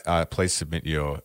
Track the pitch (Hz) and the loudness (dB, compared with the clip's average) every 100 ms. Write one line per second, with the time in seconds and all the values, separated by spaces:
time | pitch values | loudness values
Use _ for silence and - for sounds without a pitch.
0 | - 85 80 - 90 - 76 82 - 78 | 2 2 2 2 2 0 -2 -4 0 0
1 | 73 71 | 0 -4